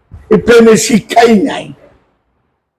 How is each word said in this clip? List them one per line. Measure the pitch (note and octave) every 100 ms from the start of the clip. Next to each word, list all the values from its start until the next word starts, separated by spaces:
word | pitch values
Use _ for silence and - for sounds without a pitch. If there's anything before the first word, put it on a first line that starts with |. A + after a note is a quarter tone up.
| _ - -
এই | G3
প্রেমের | G#3+ A#3 A3+ G#3+
শিক্ষাই | - A3+ - A3+ A#3+ G#3+
নাই। | C#3+ - D3 C#3+ _ _ _ _ _ _ _ _ _